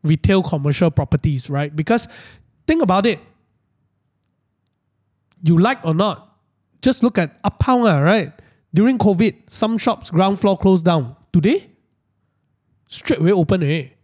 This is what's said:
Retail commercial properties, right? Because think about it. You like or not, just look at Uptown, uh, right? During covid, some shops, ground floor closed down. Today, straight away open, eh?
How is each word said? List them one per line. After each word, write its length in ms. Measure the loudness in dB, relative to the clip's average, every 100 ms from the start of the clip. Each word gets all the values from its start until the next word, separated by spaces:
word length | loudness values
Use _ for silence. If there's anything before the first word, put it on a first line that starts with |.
Retail 380 | 0 0 2 0
commercial 480 | 0 -2 -2 0 0
properties, 600 | 0 -2 -2 0 -4 -4
right? 260 | -6 -6 -6
Because 320 | -2 -2 -2 -18 -20 -20 _ _ -2
think 160 | 0
about 240 | 2 2 0
it. 140 | -2 -10 _ _ _ _ _ _ _ _ _ _ _ _ _ _ _ _ _ _ _ _ _
You 140 | 0 2
like 260 | 2 0 -4
or 80 |
not, 440 | -2 -2 -4 _ _ _ _ _ _
just 220 | -2 0
look 140 | 0 0
at 200 | -4 _
Uptown, 420 | -8 -4 0 2 2
uh, 140 | 2
right? 300 | 2 0 -2 -12 _ _ _
During 240 | 0 2 2
covid, 380 | 0 2 0 -2 _
some 280 | -6 -4 -2
shops, 320 | -2 -4 -4
ground 280 | 0 0 0
floor 180 | -2 0
closed 280 | 2 2 2
down. 300 | 0 -2 -12 _
Today, 360 | 0 2 -2 -4 _ _ _ _ _ _ _ _ _ _ _ _
straight 320 | -14 -6 -2
away 120 | 0
open, 320 | 0 0 -2
eh? 260 | -2 -4 -8 _